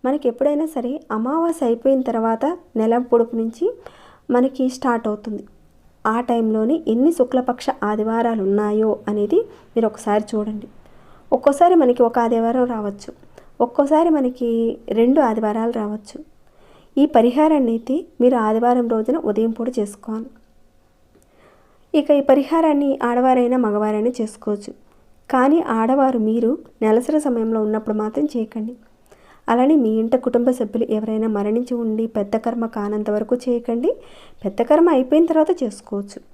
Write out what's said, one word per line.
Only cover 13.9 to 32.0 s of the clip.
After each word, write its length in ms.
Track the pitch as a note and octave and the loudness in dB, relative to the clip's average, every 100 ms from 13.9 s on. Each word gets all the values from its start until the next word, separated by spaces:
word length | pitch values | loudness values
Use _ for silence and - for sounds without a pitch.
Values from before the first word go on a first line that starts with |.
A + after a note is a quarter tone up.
| D#4 E4+ | 4 4
మనకి 680 | D#4 B3+ B3+ A#3+ A3+ A3+ - - | 2 0 -2 -2 0 -2 -4 -4
రెండు 320 | G#3+ A#3 D4 | 2 4 4
ఆదివారాలు 520 | B3+ A3 G#3+ A3 A3+ | 2 0 -2 -2 -4
రావచ్చు. 520 | A#3 G#3 G#3+ - - D#4 _ _ _ - - _ - | -4 -6 -8 -12 -20 -20 _ _ _ -20 -20 _ 0
ఈ 100 | C#4+ | 4
పరిహారాన్ని 640 | A#3 A#3 B3 D#4 D4+ A#3+ | 6 4 4 4 4 2
అయితే 360 | A3+ A#3 C#4+ - _ | -2 -2 -6 -6 _
మీరు 160 | B3 B3+ | 2 4
ఆదివారం 520 | G#3+ A3 A#3+ B3 A#3 | 0 2 2 2 2
రోజున 300 | A3+ A3 D#4+ | -2 0 -2
ఉదయం 320 | - G#3 A3+ | 0 0 -2
పూట 280 | A3+ A#3 B3 | -2 -4 -4
చేసుకోవాలి. 480 | G3+ - - A3 A3+ - _ _ _ _ _ _ _ _ _ _ _ _ _ _ _ | -6 -8 -10 -10 -10 -18 _ _ _ _ _ _ _ _ _ _ _ _ _ _ _
ఇక 160 | D#4 D4 | -2 2
ఈ 100 | C#4+ | 2
పరిహారాన్ని 800 | C#4 C4+ C#4 E4 D#4+ D4 C#4+ C4+ | 4 2 2 2 2 2 0 0
ఆడవారైనా 540 | A#3+ A#3+ C4 B3+ A#3+ B3+ | 0 0 2 2 2 0
మగవారైనా 560 | A3+ G#3 G#3+ G#3+ A3+ B3 | 0 0 0 0 -2 -2
చేసుకోవచ్చు, 520 | A3 - - G#3 G3+ - _ _ _ _ _ | -8 -6 -6 -6 -8 -20 _ _ _ _ _
కానీ 300 | C4 C4 E4 | 2 4 2
ఆడవారు 580 | - A3+ A3+ C4+ C4+ B3 | 0 -2 0 2 2 2
మీరు 400 | A3 A#3 A3 D4+ - _ | 0 0 0 -2 -8 _
నెలసరి 380 | A3 A3 B3 D4+ | 2 2 2 -2
సమయంలో 420 | D4 A#3 A3+ A3+ | 0 -2 -2 0
ఉన్నప్పుడు 340 | G#3+ G#3+ G#3+ G#3+ | 0 -2 -2 -4
మాత్రం 320 | G#3+ A3+ D4 B3 | -4 -2 -2 -4
చేయకండి. 400 | A3 A3+ A3 B3 _ _ _ - _ _ - | -6 -6 -10 -12 _ _ _ -20 _ _ -2
అలానే 280 | A#3 C4 D#4 | 2 4 4
మీ 220 | A3+ A3 | 4 0
ఇంట 180 | A3+ C4 | 0 0
కుటుంబ 340 | B3+ B3 B3 | 0 0 0
సభ్యులు 420 | B3+ G#3+ A3+ A3+ | 0 -4 -4 -2
ఎవరైనా 360 | G#3+ A3 A3 A3 | -2 -2 -2 -2
మరణించి 460 | G#3 G3+ A3+ B3 | -2 -2 -2 -2
ఉండి 320 | B3 A3+ G#3+ | -4 -2 -2